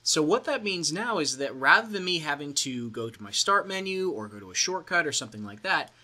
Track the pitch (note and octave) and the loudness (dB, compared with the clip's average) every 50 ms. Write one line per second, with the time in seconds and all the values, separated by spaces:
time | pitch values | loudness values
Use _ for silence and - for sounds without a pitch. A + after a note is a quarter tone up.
0 | _ - - D#3+ D3+ D3+ G3 B3+ - - C#4+ A#3 G#3 G3+ F#3+ F3 D#3+ C#3+ D#3 F#3 | _ 2 2 4 4 4 4 2 2 -2 -2 -2 -2 -2 -2 0 -2 -2 -2 -2
1 | A3+ B3 A3 F3+ D3+ - B2+ C3 C#3 B2+ B2+ C3 C3+ C#3 E3+ G#3 A3+ A3 G#3 F#3+ | -2 0 0 0 0 0 -2 -2 -4 -4 -2 2 8 8 8 8 6 0 -6 -4
2 | F3+ F#3 F3+ E3 D#3 D3+ C#3+ C#3+ D3 C#3+ C#3 - - C#3 B2+ B2 A#2+ A#2 A2 A#2 | -2 0 -2 0 0 -2 -2 -2 -4 -4 -2 -2 -2 -2 -4 -4 -6 -6 -6 -6
3 | A2+ A2+ G#2 - G#2+ G2+ G2+ - - - G3 G3+ F#3+ F#3+ F#3+ F#3+ F#3+ F#3+ F#3+ F#3 | -6 -6 -8 -12 -14 -6 -2 0 2 4 4 2 2 0 -4 -4 -4 -4 -4 -2
4 | F#3+ F#3 D3 A2 G#2+ G#2+ G#2+ G#2 G2 F#2 F2+ - - F3+ F#3 F#3 D#3 - F#3 F3 | -2 -2 -2 -4 -8 -10 -12 -14 -16 -8 -2 -2 0 0 -2 -4 -4 0 2 2
5 | D#3+ D3 C3 - C3 G#2+ A2 G#2+ G#2+ G2+ G2+ G#2 - F#3 F3+ D#3 C3+ - _ _ | 2 2 -2 -4 -4 -6 -8 -10 -10 -10 -10 -8 -2 0 0 0 -2 -4 _ _